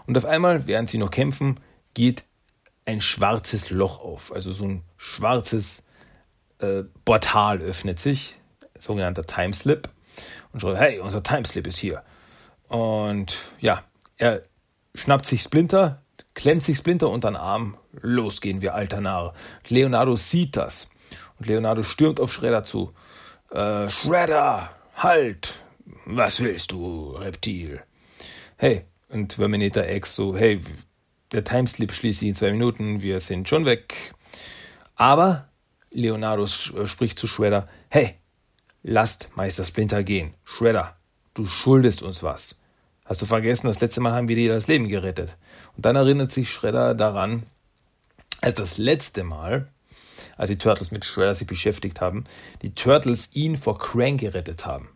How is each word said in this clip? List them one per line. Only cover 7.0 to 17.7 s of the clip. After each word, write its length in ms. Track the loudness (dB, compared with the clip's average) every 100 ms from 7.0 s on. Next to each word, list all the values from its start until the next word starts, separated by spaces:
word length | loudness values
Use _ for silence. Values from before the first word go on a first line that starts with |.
| 4
Portal 540 | 4 4 4 4 2
öffnet 380 | -4 -6 -6 -4
sich, 360 | -2 -2 -4 -16 _ _ -20 _
sogenannter 480 | -6 -2 -2 -4 -6
Timeslip, 640 | -4 -4 -2 0 0 -2 -18 _ -20 -20 -20 -16 -6
und 40 |
schreit, 160 | -4 4
„Hey, 220 | 4 4
unser 220 | -4 -6
Timeslip 460 | -2 -2 -2 -6 -6
ist 100 | -6
hier.“ 260 | -6 -6 -12 _ _ -20 -20 _ _
Und 680 | -2 0 0 0 -2 -4 -8 -10 -2
ja, 240 | 0 0 -4 _ -20 _
er 260 | 2 2 -4 _ _ _ _ -8
schnappt 320 | 2 2 4
sich 160 | -2
Splinter, 580 | 2 2 4 4 4 0 _ -20 _
klemmt 300 | 0 4 4
sich 140 | 2 0
Splinter 320 | 0 2 2
unter 200 | 2 -2
den 80 | -2
Arm. 400 | -2 -2 -2